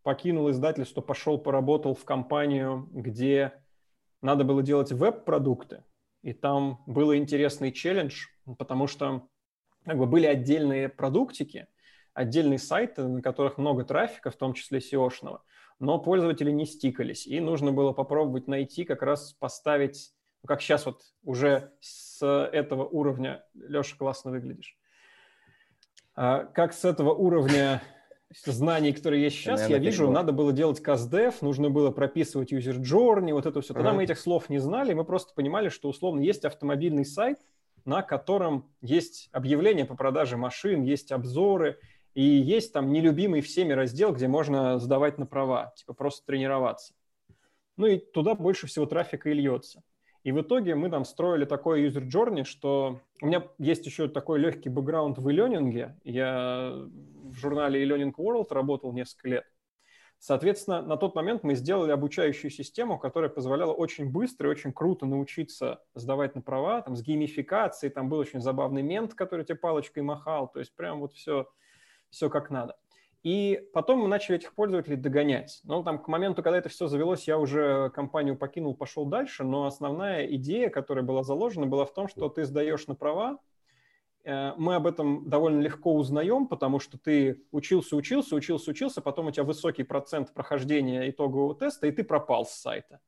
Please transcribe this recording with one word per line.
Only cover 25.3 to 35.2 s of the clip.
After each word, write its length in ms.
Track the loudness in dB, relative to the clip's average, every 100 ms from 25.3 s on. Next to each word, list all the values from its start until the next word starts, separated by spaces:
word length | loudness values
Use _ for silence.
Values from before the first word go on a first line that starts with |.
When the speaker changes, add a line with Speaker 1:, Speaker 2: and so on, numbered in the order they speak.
| _ _ _ _ _ _ _ _ -2
Speaker 1:
А, 280 | 2 2 0
как 280 | 0 0
с 100 | 2 0
этого 280 | 4 2
уровня 680 | 4 4 4 4 4 4 0 -4 -20 _ _ _ -10 -6
знаний, 480 | 0 2 4 2
которые 300 | 0 0 2
есть 140 | 2 0
Speaker 2:
Это, 60 |
Speaker 1:
щас, 180 | -2 0
Speaker 2:
наверное, 160 | 2 4
Speaker 1:
я 0 |
вижу, 180 | 4 4
Speaker 2:
перебор. 100 | 4
Speaker 1:
надо 180 | 4 2
было 180 | 2 2
делать 280 | 4 2 2
каздев, 600 | 0 0 2 2 2 2
нужно 280 | -2 2 2
было 220 | 4 2
прописывать 600 | 2 0 0 -2 -2 -2
user 260 | -2 -2 -4
journey, 520 | 2 6 6 6 2
вот 120 | 0 0
это 160 | -4
всё. 120 | -4
Тогда 160 | 0 2
Speaker 3:
Ага. 80 | 4
Speaker 1:
мы 60 |
этих 160 | 2 0
слов 300 | 0 0 0
не 100 | -2
знали, 340 | 0 0 0
мы 120 | 0 0
просто 280 | -2